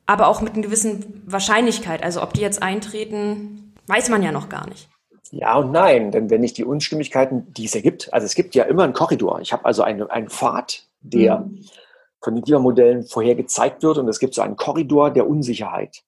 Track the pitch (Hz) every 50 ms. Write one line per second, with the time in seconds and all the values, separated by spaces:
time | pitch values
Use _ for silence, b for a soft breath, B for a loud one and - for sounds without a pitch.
0 | - - 202 196 214 160 214 214 226 220 - 214 208 208 214 - - 220 202 190
1 | - - - - - - 190 196 196 220 208 220 247 233 - - - 180 160 160
2 | - 175 175 175 - - - - 208 196 196 - 190 190 190 208 202 - - 214
3 | 220 214 214 208 208 208 208 208 208 - - - - - _ _ _ - 196 226
4 | 254 240 226 208 190 160 151 143 - - - - - - - - - _ _ _
5 | _ _ _ _ - - - - - 110 113 143 139 127 139 165 190 180 139 120
6 | 110 101 104 113 113 104 113 113 123 113 - - 113 123 143 151 - - 156 156
7 | 143 - - 131 135 131 135 123 - - - - 110 104 - 110 98 - - -
8 | - - - 117 104 101 - - - - - 127 113 - 135 180 180 139 120 -
9 | 160 - 160 113 104 87 - - 82 - - - - 120 113 104 - - 107 98
10 | 107 - - 117 110 101 - - 135 120 - - - - - - - _ _ _
11 | - 135 - - - - - - - - - - b b b b b b b b
12 | b b b _ - - 113 117 - 147 151 139 127 127 120 127 120 120 123 123
13 | 117 - - 117 110 120 120 120 127 - - - 120 131 - - - 156 156 151
14 | 127 113 107 - 135 127 - 120 104 101 104 - - 147 135 165 156 131 147 147
15 | 147 147 139 135 110 - 151 151 135 123 117 - 107 95 90 92 101 - - -
16 | _